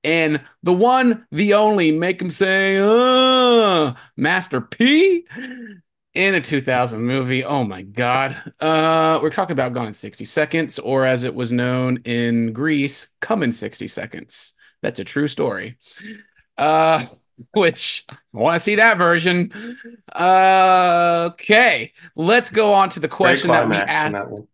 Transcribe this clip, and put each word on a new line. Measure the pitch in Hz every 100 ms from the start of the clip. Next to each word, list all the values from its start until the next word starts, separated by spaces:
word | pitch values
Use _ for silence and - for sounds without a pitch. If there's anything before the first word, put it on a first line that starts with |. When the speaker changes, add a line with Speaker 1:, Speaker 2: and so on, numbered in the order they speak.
Speaker 1:
and | 147 165 160 151 - _
the | 175
one, | 180 233 254 247 226 _
the | 151 208
only, | 208 214 208 160
make | 156 175 180
him | 185
say, | 147 190 190 196 196
"Uh," | 202 226 254 254 254 262 247 233 214 175 147 123 - -
Master | 143 185 175 127
P | - - 247 302 381 349 349 226 254 247 226 190 _ _ _
in | - 196
a | 185
two | 131 143
thousand | 131 127 123 110
movie. | 120 131 127 131
Oh | 127 143
my | 110 92
God. | 95 107 120 127 135 131 - _
Uh, | 156 160 160 160 160 160
we're | 156
talking | 156 185
about | 143 123
Gone | 123 110
in |
sixty | 104 104 - 107
Seconds, | - 151 165 156 -
or | 117 135 131
as | 127
it | 127
was | 101 120
known | 123 123 127 127 127
in | 120 120 117 117 117
Greece, | 113 156 147 139 - - _
Come | - 220
in | 131
sixty | 117 104 - 101
Seconds. | - - - - - - _ _ _
That's | 107 117
a |
true | 98 143 147
story. | - 131 98 107 123 _ - 208 214 _ _ _ -
Uh, | 147 160 160 160 127 - _ _ 123
which, | 214 170 165 - - -
I | - _
wanna | 104 131 170
see | 208
that | 208 226 196
version. | 175 170 175 180 175 208 233 247 233 240 -
Uh, | - 180 190 190 190 185 185 180 175 170 170 170
okay, | - - 214 247 139 113 _ -
let's | - 165 240 240
go | 202 214
on | 196 190
to | -
the | 151
Speaker 2:
Great | -
Speaker 1:
question | 185 175 175
that | 113 -
we |
Speaker 2:
climax | 101 98 156
in | 151
Speaker 1:
asked. |
Speaker 2:
that | 101 101
one. | 104 107